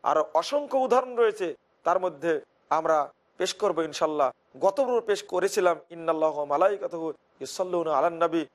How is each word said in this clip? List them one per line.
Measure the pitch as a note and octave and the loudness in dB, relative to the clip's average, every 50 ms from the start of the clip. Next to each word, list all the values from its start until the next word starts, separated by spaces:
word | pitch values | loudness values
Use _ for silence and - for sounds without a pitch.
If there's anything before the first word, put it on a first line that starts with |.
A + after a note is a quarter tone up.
| - | 0
আর | B2 D3 D#3 D3+ - - | 2 2 2 2 2 0
অসংখ্য | D#3 E3+ - C#4 D4 D4 - - | -2 -2 0 -2 -2 -2 0 -2
উদাহরণ | C4+ C4 B3+ A3+ B3+ B3+ B3+ B3 | 0 2 4 2 2 2 0 0
রয়েছে, | A#3 A#3 A3 G#3 - F#3+ E3+ C#3 - _ _ _ _ _ | 0 0 0 2 -2 -6 -6 -6 -10 _ _ _ _ _
তার | E3 F3 F#3 | 0 0 0
মধ্যে | F3 F3+ D#3+ C#3+ C#3 E3+ D#3+ C#3+ - _ _ _ _ _ | 0 -2 -4 -2 -2 0 0 0 -2 _ _ _ _ _
আমরা | D3 D#3 D#3+ D#3+ D#3+ D3+ C#3 - - _ _ _ _ | -2 0 2 2 2 2 2 -2 -6 _ _ _ _
পেশ | _ - F#3+ - | _ -4 -4 -4
করবো | - G#3 G3+ E3+ D#3 E3 | -2 0 0 0 0 -2
ইনশাল্লাহ। | D#3 C#3+ - E3+ D#3 D#3 D3 C#3 B2+ - _ _ _ _ C3 | -4 -2 -2 -2 -2 2 2 0 0 0 _ _ _ _ 0
গত | D3 F#3+ G3 C#4+ | 0 0 2 2
পর্বে | C4+ B3+ B3 A#3 | 0 2 2 0
পেশ | A3 - G#3 G3 - | 0 0 -2 -4 -2
করেছিলাম, | - F3+ F3+ F#3 G3 F#3 F3+ F#3 F3 E3+ D#3 - _ | -4 -2 0 0 0 0 2 2 2 2 0 -4 _
"ইন্নাল্লাহা | F3 E3+ E3 D#3+ D#3+ D#3 D#3 D#3 D3 | -16 -8 -2 -2 0 2 2 0 0
ওয়া | D3 D3 | -2 -4
মালাইকাতুহু | C#3+ C#3+ C#3+ F#3 G3+ G#3 F#3+ - F3 F3 E3 E3 D#3+ C#3+ - _ _ _ _ | -2 2 4 4 4 2 0 -6 -8 -6 -6 -6 -6 -8 -10 _ _ _ _
ইউসাল্লুনা | C3+ C3 - - F#3+ F3+ F3 F3 E3 D#3+ D3+ C3+ | -14 -12 -6 -6 -4 -2 -2 -2 -2 0 2 2
আলান | D3 F3 E3+ E3 E3+ | 2 2 0 0 -2
নবী।" | E3+ D#3+ E3+ D#3 - _ | 0 0 -2 -2 -4 _